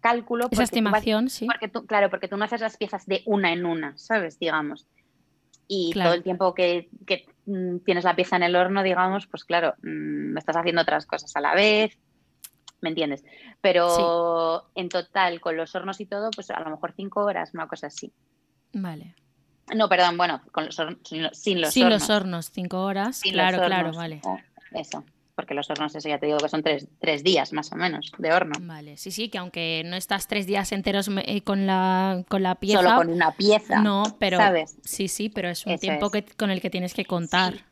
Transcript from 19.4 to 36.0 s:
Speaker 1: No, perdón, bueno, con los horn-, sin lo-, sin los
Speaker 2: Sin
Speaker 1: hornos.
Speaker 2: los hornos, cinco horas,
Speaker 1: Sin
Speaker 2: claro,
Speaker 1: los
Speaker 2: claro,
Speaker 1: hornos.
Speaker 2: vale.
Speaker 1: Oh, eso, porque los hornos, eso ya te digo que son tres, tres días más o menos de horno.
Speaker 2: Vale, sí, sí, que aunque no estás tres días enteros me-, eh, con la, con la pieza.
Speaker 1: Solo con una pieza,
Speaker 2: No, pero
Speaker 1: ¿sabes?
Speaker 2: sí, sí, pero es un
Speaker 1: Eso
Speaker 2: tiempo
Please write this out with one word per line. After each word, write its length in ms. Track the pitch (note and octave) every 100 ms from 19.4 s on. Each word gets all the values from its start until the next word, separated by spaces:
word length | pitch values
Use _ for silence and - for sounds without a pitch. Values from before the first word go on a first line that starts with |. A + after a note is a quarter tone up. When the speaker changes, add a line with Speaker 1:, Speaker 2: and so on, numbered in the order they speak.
| _ _ -
Speaker 1:
No, 140 | A3 G#3
perdón, 300 | F#3 F3+ F3
bueno, 240 | F3+ D3 -
con 140 | - D#3
los 120 | -
horn-, 200 | D#3+ F3
sin 200 | - D#3
lo-, 100 | D#3+
sin 300 | - - F#3
los 100 | D#3+
Speaker 2:
Sin 120 | B3+ A#3+
Speaker 1:
hornos. 160 | G#3+
Speaker 2:
los 80 | G3+
hornos, 400 | G#3 F#3+ E3+ D#3+
cinco 300 | - F3+ F#3
horas, 320 | F#3+ G3 G#3 B3+
Speaker 1:
Sin 160 | G3
Speaker 2:
claro, 240 | F#3+ F#3 F#3
Speaker 1:
los 100 | F3+
Speaker 2:
claro, 160 | F#3 E3
Speaker 1:
hornos. 80 | D#3+
Speaker 2:
vale. 240 | E3+ D#3
Speaker 1:
Oh, 140 | - F#2+ - - -
eso, 300 | - D#3 D#3 D3 _ _
porque 200 | - E3
los 140 | C#3+ C#3+
hornos, 240 | D#3 D3+ D3+
eso 120 | D3+
ya 100 | D3
te 80 | D3+
digo 100 | D3+
que 120 | D3+
son 120 | D#3
tres, 240 | D#3 C#3+ D3 _
tres 240 | - D3+
días 280 | D3+ F3 C3+
más 180 | D3+ D3+
o 40 | -
menos 360 | F3 D3+ D3 -
de 140 | D#3+
horno. 200 | E3+ E3+ D3
Speaker 2:
Vale, 380 | F3 D#3+ D3 D3
sí, 120 | -
sí, 200 | F#3+ A3+
que 80 | G3+
aunque 440 | F3+ F3 E3 D#3+ E3
no 100 | F3+
estás 320 | - G3 -
tres 180 | G#3 F#3+
días 240 | G3 F#3+
enteros 360 | G3 F#3+ G3+ G3
me-, 160 | G3 -
eh, 140 | G#3
con 240 | - G3 G3
la, 560 | F#3+ F#3 F#3 F#3+ F#3 F3+
con 140 | G3
la 140 | F#3+ F3+
pieza. 260 | G3 G#3
Speaker 1:
Solo 140 | F3+ F3
con 120 | E3+
una 200 | E3+ D#3+
pieza, 480 | - G3 G#3+ - G#3+
Speaker 2:
No, 220 | G#3+ G3 G#3+ G#3+
pero 160 | G3+ F3+
Speaker 1:
¿sabes? 400 | G3+ F3 D#3 -
Speaker 2:
sí, 240 | - - F#3+
sí, 220 | - G#3+
pero 180 | G#3+ F3+
es 160 | E3+
un 80 | -
Speaker 1:
Eso 80 | E3+
Speaker 2:
tiempo 260 | F#3+ D3+